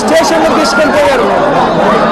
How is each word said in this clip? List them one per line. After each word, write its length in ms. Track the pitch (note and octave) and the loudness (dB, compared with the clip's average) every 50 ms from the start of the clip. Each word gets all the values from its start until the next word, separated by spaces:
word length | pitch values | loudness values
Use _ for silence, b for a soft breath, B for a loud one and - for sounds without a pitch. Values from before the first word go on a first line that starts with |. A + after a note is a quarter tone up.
స్టేషన్కు 480 | A3 G#3 D4+ E4 F4 - E4 D#4+ D#4+ D#4+ - - | -2 0 0 2 2 2 0 0 0 0 0 0
తీసుకెళ్ళిపోయారు. 680 | D#4 - - D4+ - C4+ - - - - - - - - - - - - - - - - - - - G#3+ G#3+ - - - | 0 0 0 0 0 0 0 0 0 2 0 0 0 0 0 0 0 0 0 0 0 0 0 0 0 0 0 0 0 0